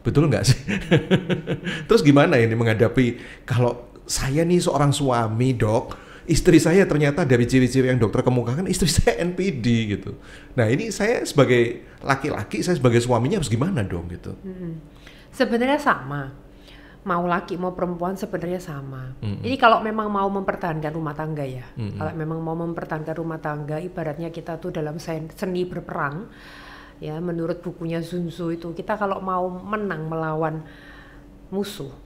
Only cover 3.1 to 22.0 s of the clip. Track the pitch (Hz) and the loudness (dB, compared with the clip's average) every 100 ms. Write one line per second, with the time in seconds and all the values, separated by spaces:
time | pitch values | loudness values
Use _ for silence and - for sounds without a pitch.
3.1 | 120 - - - 120 123 - - - - | 0 -12 -18 -2 2 2 0 -12 -20 -8
4.1 | - 131 143 170 180 180 - 143 139 139 | -4 0 0 4 4 4 2 2 4 2
5.1 | 120 113 110 127 123 107 117 - - - | 2 2 2 0 2 2 2 -2 -14 -18
6.1 | - - 165 - 170 175 180 180 156 147 | -18 0 4 8 8 8 6 4 4 2
7.1 | 147 160 123 120 131 123 127 131 127 110 | 2 4 4 6 4 4 4 2 4 2
8.1 | 113 123 127 117 135 185 185 185 - - | 2 2 2 0 -2 -2 0 2 4 4
9.1 | - 170 180 196 139 113 117 107 98 - | 2 -2 -2 -2 0 2 2 2 -4 -6
10.1 | - - - - - 110 143 226 - 214 | -14 -16 -20 -8 0 2 2 0 -2 0
11.1 | 247 - - 123 123 117 - - - - | 0 0 4 6 6 4 -2 -14 -14 -2
12.1 | 135 147 - 104 - - 180 127 117 120 | -2 -2 -6 -6 -4 -2 2 4 4 4
13.1 | 120 127 208 139 110 190 180 95 87 85 | 0 2 -2 0 0 0 -2 -4 -6 -8
14.1 | 87 95 95 196 185 175 165 156 - - | -12 -12 -12 -14 -12 -10 -12 -16 -20 -20
15.1 | - - - 240 233 254 294 294 196 131 | -20 -20 -4 -2 0 0 0 0 -2 -4
16.1 | 143 135 - - - - - - - 202 | -8 -8 -14 -20 -20 -20 -20 -20 -14 -4
17.1 | 175 175 175 180 175 180 180 175 170 175 | -2 0 -2 -2 -6 -6 -4 -4 -4 -6
18.1 | 196 208 180 170 180 170 143 135 131 127 | -6 -6 -6 -6 -6 -8 -12 -12 -12 -12
19.1 | 127 107 98 226 262 240 226 220 220 214 | -8 -8 -6 -4 4 4 4 0 -4 -2
20.1 | 202 196 196 190 202 180 156 151 165 156 | 0 0 -2 -4 -4 -4 -4 -4 -4 -6
21.1 | 151 156 151 139 127 123 - 107 101 | -6 -8 -6 -6 -8 -14 -10 -8 -6